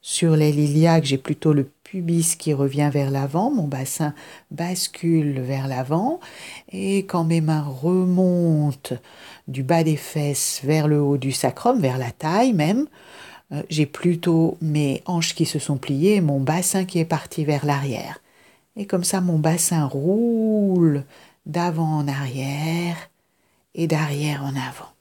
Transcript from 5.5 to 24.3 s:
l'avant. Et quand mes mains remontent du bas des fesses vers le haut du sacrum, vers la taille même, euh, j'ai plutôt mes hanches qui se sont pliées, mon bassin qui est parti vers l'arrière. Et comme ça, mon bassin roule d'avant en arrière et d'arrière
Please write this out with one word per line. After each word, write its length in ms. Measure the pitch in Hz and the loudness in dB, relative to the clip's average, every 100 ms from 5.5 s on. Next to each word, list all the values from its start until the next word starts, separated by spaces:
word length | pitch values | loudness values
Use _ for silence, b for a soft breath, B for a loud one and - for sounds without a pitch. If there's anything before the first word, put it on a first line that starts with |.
| 135 135 | -4 -4
l'avant. 540 | 127 127 160 233 349 B B B B - | -4 -2 0 0 -4 B B B B -14
Et 360 | 190 196 196 190 | -6 0 0 0
quand 180 | 175 | 0
mes 160 | 165 165 | 2 2
mains 220 | 156 156 | 2 0
remontent 1300 | 147 131 151 185 185 180 185 175 170 156 147 135 - 123 B B B B - | -2 -4 0 2 2 4 4 4 4 4 2 -2 -8 -10 B B B B -12
du 140 | 131 | -8
bas 220 | 131 170 | 0 2
des 120 | 160 151 | 2 0
fesses 640 | - 156 147 139 - - | -4 -4 -2 -2 -4 -4
vers 240 | 135 156 151 | 0 2 4
le 140 | 151 | 2
haut 160 | 143 139 | 2 2
du 160 | 135 | 0
sacrum, 480 | 131 131 - 233 254 | -2 -2 0 2 2
vers 160 | 139 127 | 2 0
la 140 | 120 | -4
taille 420 | - 156 185 262 | -4 -2 2 4
même, 360 | 202 151 220 302 B B B B B B | 4 2 0 -4 B B B B B B
euh, 100 | 147 - | -10 -6
j'ai 160 | 156 143 | -2 -2
plutôt 720 | - 175 170 175 165 165 - | 0 0 0 2 2 2 0
mes 420 | 160 151 147 135 - | -2 0 0 -2 -2
hanches 280 | 175 165 | -2 -2
qui 120 | - 160 | -2 -2
se 120 | 151 | -2
sont 200 | - 139 | -2 -4
pliées, 420 | - 139 175 214 | -2 0 4 4
mon 200 | 160 139 | 2 2
bassin 440 | 135 160 180 190 | 0 0 0 -2
qui 140 | 185 175 | -2 -2
est 80 | 160 | 0
parti 400 | 156 - - 151 | -2 -4 -6 -2
vers 180 | 147 | 0
l'arrière. 560 | 147 143 139 117 - - b b b b b - | 0 0 -2 -6 -8 -14 b b b b b -12
Et 80 | |
comme 200 | 202 185 | -4 -2
ça, 180 | 175 196 | 0 0
mon 160 | 180 160 | 2 2
bassin 480 | 151 165 - 165 143 | 2 0 0 0 0
roule 1160 | 139 156 202 233 226 220 214 202 185 165 143 135 B B B - | -2 0 2 2 2 2 2 2 4 4 2 -4 B B B -8
d'avant 520 | 156 175 160 160 156 | -2 -2 0 0 0
en 100 | 143 | -2
arrière 880 | 139 139 131 135 143 156 170 170 165 - _ _ _ _ _ _ | -4 -6 -6 -6 -4 -2 -2 -4 -6 -12 _ _ _ _ _ _
et 120 | - 165 | -4 0
d'arrière 560 | 156 151 143 151 | 0 0 -2 -4